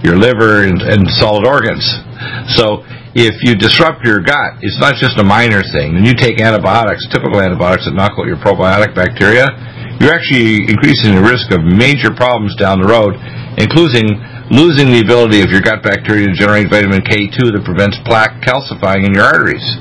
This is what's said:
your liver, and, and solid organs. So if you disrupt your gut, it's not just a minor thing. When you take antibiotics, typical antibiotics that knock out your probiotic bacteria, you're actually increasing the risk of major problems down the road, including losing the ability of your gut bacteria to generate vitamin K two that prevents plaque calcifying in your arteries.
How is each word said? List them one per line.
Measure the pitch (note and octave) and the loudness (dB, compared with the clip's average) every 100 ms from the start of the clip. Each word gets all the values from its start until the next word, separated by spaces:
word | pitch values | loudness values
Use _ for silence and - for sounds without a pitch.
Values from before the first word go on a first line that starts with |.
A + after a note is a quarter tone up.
your | E2 F2+ | 2 4
liver, | A#2 A2+ A2 G#2 G2 | 4 4 4 4 2
and, | F2 | 0
and | G2+ G#2 G2 A#2 | 0 2 2 2
solid | A2 G#2 A#2+ | 0 2 2
organs. | C#3 A2+ F2 - - - - - - - - | 0 0 -4 -6 -8 -12 -16 -12 -12 -4 -2
So | A2 G#2 - - - - | 0 -2 -10 -20 -8 0
if | A2+ G#2+ B2 | 0 0 0
you | A2 | 2
disrupt | A2 - D#3+ D3+ | 2 2 0 0
your | B2+ G#2 | 0 0
gut, | F2 C#3+ A#2 - | 0 -2 -4 -8
it's | G#2 A#2+ | -10 -2
not | C#3 C3+ | -2 0
just | C3 A#2 | -2 0
a | |
minor | G2 G#2+ A#2+ G#2 | 2 2 2 0
thing. | - D2+ C#2+ E2 | -2 -4 -4 0
When | |
you | A2 | 2
take | A#2 A#2+ A2 | 2 0 0
antibiotics, | A2 G#2+ F#2 A2 A2 F#2 - | 0 0 0 0 0 -4 -6
typical | C3+ - G#2 | -6 -2 0
antibiotics | F#2+ F2+ F2+ F#2 - | 0 0 0 0 -2
that | E2 | -2
knock | G2 - | -2 -4
out | - | -8
your | E2 | -4
probiotic | G#2 F#2 F#2 G2 G#2 | -2 0 0 0 0
bacteria, | F2+ F2+ - G2 A#2 C3+ - - - - - | -2 -4 0 2 4 2 -2 -16 -14 -14 0
you're | C3+ | 2
actually | E3 - C3 A2+ G#2+ - | 2 -2 0 2 0 0
increasing | G#2 - C#3+ G#2+ F#2+ | 0 2 2 2 4
the | |
risk | G#2 B2 - F#2 | 2 0 -2 -2
of | |
major | E2 F#2 B2+ C#3+ A2+ | 2 2 2 0 -2
problems | - B2+ A#2+ G#2 F#2 | 0 0 0 -4 -2
down | G2 F#2+ | -2 0
the | F#2+ | 2
road, | A#2 G#2 F2+ - - - - | 2 2 -2 -12 -14 -12 -2
including | G#2+ D#3+ E3+ A#2+ A2 G#2 - - - | 0 2 2 2 0 -4 -8 -16 0
losing | A#2+ E3+ C#3+ C#3 | 4 4 4 4
the | A#2+ | 4
ability | G#2+ A#2+ A#2 G#2+ | 4 4 4 2
of | F2+ | 2
your | F#2+ | 0
gut | G2+ A2 | 0 -2
bacteria | G#2+ G2+ - G#2 G2+ | -4 -4 -2 0 0
to | F2+ | 0
generate | G2+ G#2 G2+ | 2 2 2
vitamin | G#2+ G2+ F#2+ | 0 2 0
K | - G#2+ G2+ | 0 -2 -2
two | - B2 G#2 | -2 0 -2
that | |
prevents | F#2 F2 G2+ G2+ | -4 -2 -2 -2
plaque | A#2 A2+ A2 - | -2 0 0 -2
calcifying | - B2+ - G2 F#2+ G2 G2 | -4 -4 -6 -6 -2 0 0
in | G2 | 2
your | |
arteries. | A#2+ D#3+ A2 - - - | 2 2 0 -4 -6 -8